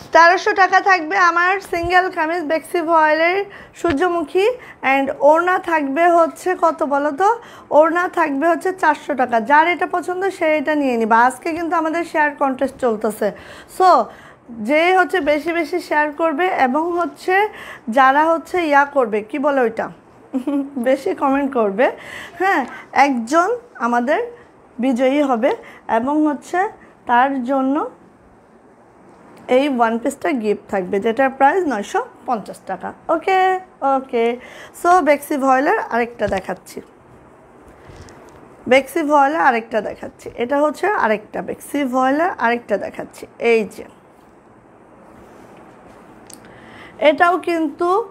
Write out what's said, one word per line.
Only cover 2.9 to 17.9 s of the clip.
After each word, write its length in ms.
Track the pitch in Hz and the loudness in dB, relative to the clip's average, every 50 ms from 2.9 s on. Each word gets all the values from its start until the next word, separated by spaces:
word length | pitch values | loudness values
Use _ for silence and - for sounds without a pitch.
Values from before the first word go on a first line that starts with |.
| 339 320 311 311 302 311 330 339 359 392 403 403 - - - - - | 2 2 4 4 2 2 2 0 0 -2 -4 -6 -10 -16 -20 -20 -10
সূর্যমুখী। 720 | - - - 330 269 359 359 349 339 330 - - 370 381 453 508 - - - - - - | -4 -2 -2 0 0 0 0 0 -2 -4 -2 0 0 0 0 0 -4 -8 -20 -16 -6 -2
And 280 | 254 269 277 269 262 - - | 0 0 0 0 -2 -2 2
ওড়না 400 | 254 285 311 330 339 359 370 370 | 4 4 4 4 2 0 0 -2
থাকবে 480 | 370 359 339 311 294 269 269 311 339 359 | -2 -2 -2 0 0 0 0 2 4 4
হচ্ছে 480 | 339 339 330 320 330 - - 349 370 370 | 4 4 4 2 -2 -4 -4 -4 -2 0
কত 220 | 359 330 311 - 320 | 0 0 0 0 -2
বলো 280 | 277 285 277 285 294 | -2 0 0 -2 -2
তো? 280 | 294 277 370 415 466 466 - - - - - - | -2 0 2 0 0 0 -4 -14 -20 -20 -6 2
ওড়না 380 | - 285 311 330 320 349 359 370 | 4 4 4 4 2 0 -2 -2
থাকবে 400 | 359 359 330 302 277 277 294 339 | -2 -2 -2 0 0 0 0 0
হচ্ছে 260 | 330 330 - 370 370 | 0 0 -2 -4 -4
চারশো 400 | 370 - 311 294 294 - - 285 | 0 0 0 0 0 -4 -6 -2
টাকা। 260 | 247 254 247 233 233 | -2 -2 0 0 0
যার 280 | 220 220 285 294 320 339 | 2 4 4 4 4 4
এটা 200 | 349 - 349 339 | 2 0 -2 -2
পছন্দ 420 | - 359 294 - 359 370 370 392 | -2 -4 -4 -4 -4 -4 -4 -4
সে 280 | 381 - 339 311 311 311 | -4 -2 0 0 0 0
এটা 180 | 277 302 311 | 0 0 0
নিয়ে 220 | 302 285 269 247 226 | 0 0 0 0 0
নিবা। 280 | 226 220 226 226 240 | 2 2 4 4 4
আজকে 280 | 254 262 - - 349 320 | 4 2 -2 -6 -6 -6
কিন্তু 220 | 330 349 320 359 | -4 -4 -2 -2
আমাদের 280 | 339 311 320 311 339 339 | -2 -2 -2 -2 -4 -4
share 260 | 330 - 320 302 294 | -2 -2 0 0 0
contest 460 | 285 285 285 269 262 254 277 254 262 - | 0 -2 -2 -2 -2 -2 -4 -4 -4 -2
চলতেছে। 540 | - 247 220 208 - 220 208 - 226 202 - - - - - - - - - - | -2 -2 -2 -2 -2 -4 -4 -2 -4 -4 -4 -6 -12 -20 -20 -20 -20 -10 -2 2
So, 260 | 370 370 330 277 214 - - - - - - - _ - | 4 6 6 6 4 0 -6 -16 -20 -20 -20 -20 _ -18
যে 480 | 240 226 214 214 302 302 330 349 370 370 | -14 -10 -4 -2 0 2 2 4 4 2
হচ্ছে 220 | 359 - 381 370 | 2 2 0 -2
বেশি 340 | 285 302 294 302 277 339 330 | 0 0 0 0 -2 -2 -4
বেশি 260 | 339 330 285 359 349 | -4 -4 -4 -4 -6
share 320 | 320 - 330 302 302 302 | -4 -2 0 0 0 0
করবে 360 | 294 302 330 330 311 269 359 370 | -2 -2 -2 -2 0 0 -2 -2
এবং 500 | - - 269 254 247 302 330 349 339 349 | 0 0 0 0 0 0 -2 -2 -2 -4
হচ্ছে 520 | 339 294 - - - - 370 392 415 427 415 - - - - - - | -4 -6 -8 -8 -4 0 0 0 0 0 -4 -10 -18 -20 -20 -14 -10
যারা 360 | - | -4